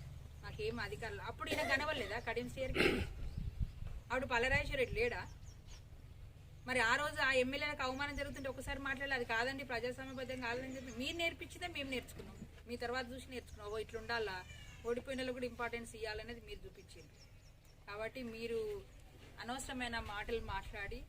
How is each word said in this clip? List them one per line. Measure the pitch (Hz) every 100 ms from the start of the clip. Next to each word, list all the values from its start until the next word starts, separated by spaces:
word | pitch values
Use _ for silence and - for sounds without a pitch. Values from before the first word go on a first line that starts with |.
| - - - -
మాకేం | - - 214 233
అధికారులు. | 202 220 220 202
అప్పుడు | 196 - 320
ఈయన | 302 285
కనవలేదా | 277 302 294 196 226
కడియం | 233 226 247
శ్రీహరికి? | - 262 254 - - - - - - - - - - - - -
ఆవిడ | 254 262
పలరాజేశ్వర | 233 254 285 294 269
రెడ్డి | 233 208
లేడా? | 240 185 - - - - - - - - - - - - - - 254
మరి | 247
ఆ | 226 269
రోజు | 294 302
ఆ | 269 262
ఎమ్మెల్యేలకు | 254 285 294 294
అవమానం | 262 262 285 277
జరుగుతుంటే | 285 277 262
ఒకసారి | 262 277 269
మాట్లాడాలి, | 277 262 277 262
అది | 240
కాదండి | 226 254 269
ప్రజాస్వామ్యబద్ధం | 254 233 247 254 262 262 254 254
కాదని | 233 247 262 262
చెప్పి | 254 226
మీరు | 285 339
నేర్పించిందే | 339 339 339 - 349
మేము | 302 269
నేర్చుకున్నాం, | 247 - - 208 - - - 226
మీ | 240
తర్వాత | 240 254 240
చూసి | 254 240
నేర్చుకున్నాం. | 247 - 226 208
ఓ | 220
ఇట్లా | 214 220
ఉండాలా, | 220 233 208 185 185 - - - 226
ఓడిపోయిన | 247 269 254
వాళ్ళకు | 262 254
కూడా | 247
ఇంపార్టెన్స్ | 240 233 233 233 220
ఇవ్వాలనేది | 214 214 220 233 208
మీరు | 202 190
చూపించింది. | - - 170 - - - - - - - - -
కాబట్టి | 208 220 262
మీరు | 240 226 233 226 214 202 - - - - - -
అనవసరమైన | 220 262 294 262 240 233
మాటలు | 220 202 214 226 220
మాట్లాడి | 196 - 214 202 240